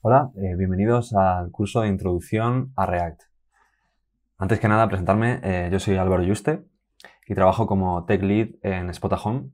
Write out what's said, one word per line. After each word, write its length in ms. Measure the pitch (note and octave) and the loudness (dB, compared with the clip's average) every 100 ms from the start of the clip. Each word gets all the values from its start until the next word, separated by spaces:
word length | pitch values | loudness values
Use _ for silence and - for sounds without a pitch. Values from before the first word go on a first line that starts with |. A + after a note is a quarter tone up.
| A2+ | 4
Hola, 260 | C3 C3+ - | 2 2 -4
eh, 200 | F#2+ F2+ | -4 -2
bienvenidos 580 | F#2+ F#2 G#2 A#2+ A2+ G2+ | 0 0 2 2 2 2
al 340 | F#2+ F2+ F2 | 2 0 -6
curso 300 | - G#2 A#2+ | -6 -2 0
de 80 | A2 | 0
Introducción 840 | F#2+ F#2+ F2 - A2 A#2 B2+ C3 - | -2 -2 -4 -2 -2 0 -2 -4 -4
a 100 | F#2 | -2
React. 360 | F2 E2+ E2 _ _ _ _ _ _ _ _ _ _ _ _ | -2 -4 -8 _ _ _ _ _ _ _ _ _ _ _ _
Antes 220 | F#2+ G#2+ | -2 0
que 80 | A2 | 2
nada, 180 | G#2+ A2+ | 2 2
presentarme, 500 | G2 F2 G2+ A#2 B2 | 0 0 2 2 -2
eh, 260 | G2 F2+ F2 | -2 -2 0
yo 80 | F#2+ | -2
soy 160 | G#2 F#2+ | 0 0
Álvaro 280 | F#3 F#3 | 2 2
Yuste 420 | F3+ G#3 - D#3+ - _ _ _ - _ - | 2 0 -2 -4 -8 _ _ _ -20 _ -8
y 80 | F#2+ | 2
trabajo 320 | F#2+ G2 G#2+ | 4 4 0
como 360 | G2 F#2 F2 | 0 0 -2
Tech 180 | E2+ G2 | 0 0
Lead 280 | G2 G#2 A2 - | 2 0 0 -4
en 300 | G#2 F#2 F2+ | -6 -4 -6
Spotahome 580 | E2+ - F#2 B2+ B2+ C3+ | -6 -4 -2 -2 -6 -8